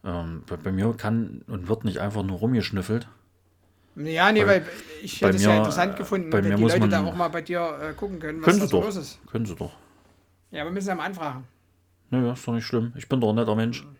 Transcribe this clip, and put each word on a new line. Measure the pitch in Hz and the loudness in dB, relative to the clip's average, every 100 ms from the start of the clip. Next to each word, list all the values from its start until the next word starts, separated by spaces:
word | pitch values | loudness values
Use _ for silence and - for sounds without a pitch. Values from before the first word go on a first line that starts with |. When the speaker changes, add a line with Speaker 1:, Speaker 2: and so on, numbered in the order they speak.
| 95 | -6
Speaker 1:
Ähm, | 87 82 80 - | -6 -6 -10 -10
bei, | 87 | -8
bei | 98 | -4
mir | 95 107 113 | 0 0 0
kann | 107 113 107 - - | -2 -2 -2 -8 -10
und | 104 90 | -10 -4
wird | 113 | -2
nicht | 113 90 | -2 -2
einfach | 101 104 | -4 -2
nur | 95 92 | -4 -2
rumgeschnüffelt. | 110 123 95 98 92 113 117 _ _ _ _ _ _ _ _ - | 0 0 0 -4 -2 -4 -4 _ _ _ _ _ _ _ _ -10
Speaker 2:
Ja, | 151 160 190 | -6 2 4
nee, | 214 202 | 6 6
Speaker 1:
Bei, | |
Speaker 2:
weil | 190 156 - - - | 4 2 -14 -16 -14
ich | - - | -12 2
Speaker 1:
bei | 196 | 2
Speaker 2:
hätte | 190 | 6
es | |
ja | 202 | 6
Speaker 1:
mir, | - | 6
Speaker 2:
interessant | - - 180 190 | 4 2 0 0
gefunden, | 185 196 165 | -4 -4 0
Speaker 1:
bei | 113 | 2
Speaker 2:
wenn | 101 | 4
Speaker 1:
mir | 101 | 4
Speaker 2:
die | |
Speaker 1:
muss | 113 | 4
Speaker 2:
Leute | 113 | 6
Speaker 1:
man | 107 | 4
Speaker 2:
da | 98 | 4
auch | 95 85 | 0 0
mal | 170 | -2
bei | 165 | -2
dir, | 160 175 170 147 | -4 -4 -4 -6
äh, | 156 | -10
gucken | 151 202 185 | -8 -8 -8
können, | 156 156 | -8 0
was | 160 | 4
Speaker 1:
Können | 196 | 4
Speaker 2:
da | 202 | 4
Speaker 1:
sie | |
Speaker 2:
so | 90 | 2
Speaker 1:
doch. | 214 | 0
Speaker 2:
los | 196 | -6
ist. | 143 - - | -10 -16 -8
Speaker 1:
Können | 113 110 | -6 -6
sie | 82 | -6
doch. | 80 - _ _ _ _ _ _ _ | -10 -12 _ _ _ _ _ _ _
Speaker 2:
Ja, | 165 | -10
aber | 151 | -6
müssen | 185 196 | -6 -4
sie | 180 | -4
mal | 160 | -6
anfragen. | 190 151 131 127 _ _ _ _ _ _ | -6 -10 -10 -16 _ _ _ _ _ _
Speaker 1:
Nö, | 127 120 | -2 -2
ist | 127 - | -4 -4
doch | |
nicht | 117 113 | -6 -2
schlimm. | 120 117 117 | -2 -2 -8
Ich | - | -4
bin | 131 | 0
doch | 113 | 2
ein | 110 | 2
netter | 110 107 | 2 2
Mensch. | 113 117 - - | 0 -4 -12 -20